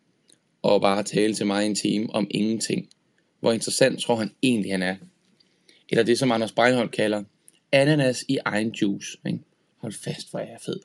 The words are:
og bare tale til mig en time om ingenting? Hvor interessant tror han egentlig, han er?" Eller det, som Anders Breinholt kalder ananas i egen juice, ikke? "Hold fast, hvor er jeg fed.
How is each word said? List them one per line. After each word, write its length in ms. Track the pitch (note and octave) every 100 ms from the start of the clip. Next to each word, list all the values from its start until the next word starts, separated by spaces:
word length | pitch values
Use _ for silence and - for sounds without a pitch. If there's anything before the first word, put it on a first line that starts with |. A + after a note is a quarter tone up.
| _ _ _ _ _ _
og 200 | G#2 G2+
bare 220 | G2+ G2
tale 300 | G2+ - G#2+
til 120 | G#2 G2+
mig 200 | G2+ G#2+
en 100 | G2+
time 340 | G#2+ G#2 A2+
om 180 | A2+ G2+
ingenting? 580 | - G#2+ A2+ - - - _ _ _ _ -
Hvor 120 | A#2+
interessant 480 | A2+ - - C3 -
tror 140 | - A#2
han 160 | G#2+ -
egentlig, 280 | C3 A#2 F#2+
han 100 | F#2+
er?" 140 | F#2 F#2+ - _ _ _ _ _ _ _ -
Eller 140 | -
det, 160 | A2+ A#2
som 120 | C3+
Anders 200 | A2+ A2
Breinholt 400 | - A#2+ B2+ G#2+
kalder 320 | - G#2+ G#2 G2+ _ _ _ -
ananas 540 | C#3 C#3 D3+ C3 A#2+ -
i 100 | C3+ -
egen 240 | G#2 A2+
juice, 480 | G#2+ G#2 G2+ - - A2+
ikke? 120 | A2+ - _ _ _
"Hold 160 | A2+
fast, 380 | G2+ - G#2+ -
hvor 80 | A#2
er 100 | A2
jeg 100 | A#2 -
fed. 140 | -